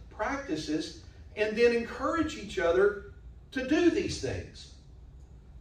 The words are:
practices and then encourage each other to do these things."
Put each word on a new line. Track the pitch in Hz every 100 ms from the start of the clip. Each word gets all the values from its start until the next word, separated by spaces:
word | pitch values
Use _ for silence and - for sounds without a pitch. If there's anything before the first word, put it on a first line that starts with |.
| -
practices | - 214 269 277 320 - 156 - - - - - -
and | 214 214
then | 240 233
encourage | 226 - 302 330 311 220
each | 202 180
other | 170 175 208 208 - - - - -
to | 269 254
do | 320 339
these | - - -
things." | 120 90 - - - - - - - - - - - -